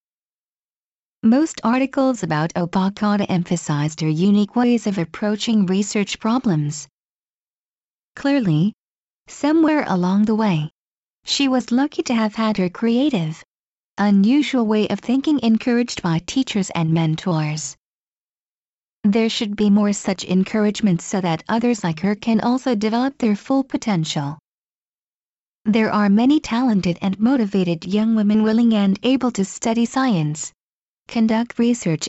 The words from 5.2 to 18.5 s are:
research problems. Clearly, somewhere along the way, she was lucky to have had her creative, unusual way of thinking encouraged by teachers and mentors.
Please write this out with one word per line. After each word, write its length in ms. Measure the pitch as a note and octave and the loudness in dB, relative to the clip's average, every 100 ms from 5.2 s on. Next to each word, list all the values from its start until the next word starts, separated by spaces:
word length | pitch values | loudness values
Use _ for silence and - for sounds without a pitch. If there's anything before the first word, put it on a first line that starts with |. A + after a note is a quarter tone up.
| G#3 G#3 - A3 | -4 -4 0 0
research 560 | F3+ F#3+ G#3 A3 G3 - | 2 0 0 -2 -4 -4
problems. 680 | A3+ B3 A#3+ D#3 D3 D3+ - _ _ _ _ _ _ _ _ _ _ _ _ | -2 -2 0 0 -2 -6 -14 _ _ _ _ _ _ _ _ _ _ _ _
Clearly, 600 | - C#4 C#4 G#3 D3+ G3 - _ _ _ _ - | -6 0 0 2 2 0 -2 _ _ _ _ -20
somewhere 600 | - D4 D#4+ D#4 D4+ - | -4 0 2 4 2 0
along 380 | F#3 F3+ G3 G#3+ | 0 2 2 2
the 80 | |
way, 360 | G#3+ A3 E3 D3+ - _ _ _ _ | 2 0 0 -2 -10 _ _ _ _
she 240 | - - C#4 | -8 -2 0
was 240 | B3+ A#3+ | 0 0
lucky 300 | A#3+ D4 - | 0 0 -2
to 120 | E4 | -2
have 200 | A#3 A3 | -2 -2
had 240 | G#3 A3 G#3+ | -2 -2 0
her 100 | F3+ | -2
creative, 760 | - A#3 A#3 D4 A#3 D#3+ D#3+ - _ _ _ _ - | -2 0 2 2 0 -4 -6 -16 _ _ _ _ -2
unusual 680 | G3+ G3+ G3 C#4 C4+ C4 A3 | 2 4 4 4 2 0 2
way 220 | G#3+ G#3+ | 2 0
of 120 | G3+ | -2
thinking 380 | - B3+ C4+ D4 | -2 -2 0 0
encouraged 580 | A3+ A3 - A#3+ A#3+ - | 2 2 2 0 0 -4
by 180 | F3+ E3 | -2 -2
teachers 460 | - - C4 G#3 F#3 | -2 -2 -2 -2 -2
and 200 | E3+ D#3+ | -2 0
mentors. 840 | E3 D#3+ D#3+ - D#3+ D3+ D#3 - - _ _ _ _ _ _ _ | 2 2 0 -2 -2 -2 -4 -10 -14 _ _ _ _ _ _ _